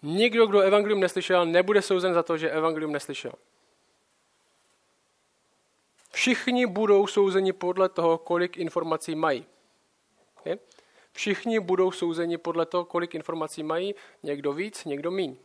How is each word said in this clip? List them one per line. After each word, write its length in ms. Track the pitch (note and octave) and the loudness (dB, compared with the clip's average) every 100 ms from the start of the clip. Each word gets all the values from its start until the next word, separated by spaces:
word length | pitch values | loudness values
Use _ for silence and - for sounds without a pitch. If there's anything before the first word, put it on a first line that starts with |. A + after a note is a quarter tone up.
Nikdo, 440 | D3 F3 A#3 A3+ A3+ | -6 0 2 4 6
kdo 140 | G3+ | 6
evangelium 400 | F#3+ G#3 G#3 G#3 | 6 4 4 2
neslyšel, 460 | F3+ F#3 F3 F#3 E3+ | 0 -2 2 2 4
nebude 360 | E3+ F#3 G#3 | 4 4 2
souzen 320 | F#3+ F#3 F#3 | 2 0 2
za 80 | E3+ | 0
to, 160 | E3 E3 | 0 -2
že 120 | D#3+ | -2
evangelium 420 | D#3 D#3+ D#3 D#3 | 0 0 -2 -4
neslyšel. 400 | D3 - C#3 B2 - _ _ _ _ _ _ _ _ _ _ _ _ _ _ _ _ _ _ _ _ _ _ _ _ _ _ _ | -6 -6 -10 -12 -14 _ _ _ _ _ _ _ _ _ _ _ _ _ _ _ _ _ _ _ _ _ _ _ _ _ _ _
Všichni 540 | - - B3 - B3 B3 | -4 0 0 0 0 0
budou 400 | F#3 A3 G3+ G3+ | 0 4 4 4
souzeni 460 | - G3 F#3+ F#3+ | 2 2 2 0
podle 360 | F#3+ F3+ F3+ F#3 | -2 -4 0 0
toho, 300 | - E3+ E3 | 2 0 0
kolik 380 | E3 F3 F3 F3 | 0 -2 -2 -4
informací 580 | E3 F3 E3 D#3 - | -4 -4 -2 -4 -4
mají. 320 | D#3+ D#3+ C3 F2+ _ _ _ _ _ _ _ _ _ | -2 0 -2 -6 _ _ _ _ _ _ _ _ _
Je? 140 | - B2+ _ _ _ _ _ | -10 -10 _ _ _ _ _
Všichni 480 | - - F#3+ - A3+ | -10 -4 -4 -2 -2
budou 300 | F3+ F#3 F#3 | 0 0 0
souzeni 480 | F#3 E3+ E3 E3+ E3+ | 0 -4 -2 -4 -4
podle 280 | E3+ E3+ E3 | -4 -4 -2
toho, 180 | F3+ | -2
kolik 300 | F3 F3 E3+ | -2 -4 -4
informací 480 | E3+ D3+ E3 D#3 - | -8 -8 -6 -6 -8
mají, 320 | D#3 D#3+ F#3+ G3+ - _ | -6 -4 -4 -8 -14 _
někdo 300 | - C#3+ C#3+ | -8 -6 -4
víc, 320 | C#3+ G3+ G#3 | -4 -8 -10
někdo 260 | - C#3+ D#3+ | -10 -6 -4
míň. 260 | F#3+ E3+ C3 | -4 -6 -8